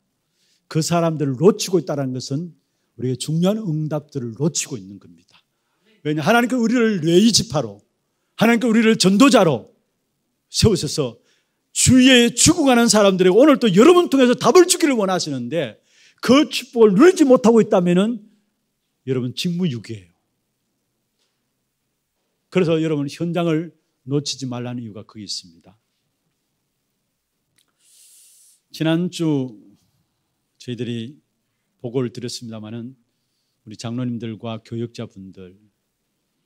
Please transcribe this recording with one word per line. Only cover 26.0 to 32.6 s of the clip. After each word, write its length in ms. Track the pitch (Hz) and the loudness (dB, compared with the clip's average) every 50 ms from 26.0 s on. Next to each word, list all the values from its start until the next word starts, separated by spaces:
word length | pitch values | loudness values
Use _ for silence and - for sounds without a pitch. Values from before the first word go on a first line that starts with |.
| _ _ _ _ _ _ _ _ _ _ _ _ _ _ _ _ _ _ _ _ _ _ _ _ _ _ _ _ _ _ _ _ _ _ _ _ _ _ _ _ _ _ _ _ _ _ _ _ _ _ _ _ _ _ | _ _ _ _ _ _ _ _ _ _ _ _ _ _ _ _ _ _ _ _ _ _ _ _ _ _ _ _ _ _ _ _ _ _ _ _ _ _ _ _ _ _ _ _ _ _ _ _ _ _ _ _ _ _
지난주 880 | - - 156 160 165 165 180 180 - - 170 160 147 139 131 127 110 101 _ 101 _ _ _ _ _ _ _ _ _ _ _ _ _ _ _ _ _ _ | -12 -6 -2 -2 -2 -2 -2 -6 -6 -6 -4 -4 -4 -4 -4 -8 -12 -18 _ _ _ _ _ _ _ _ _ _ _ _ _ _ _ _ _ _ _ _
저희들이 640 | - - 123 113 123 113 120 117 113 123 156 _ _ _ _ _ _ _ _ _ _ _ _ _ | -16 -14 -12 -10 -10 -10 -8 -10 -10 -12 -16 _ _ _ _ _ _ _ _ _ _ _ _ _
보고를 320 | - 120 113 135 127 117 | -14 -8 -6 -4 -6 -6
드렸습니다마는 840 | - 123 117 120 - - 123 113 113 110 | -8 -10 -12 -12 -12 -14 -14 -14 -14 -14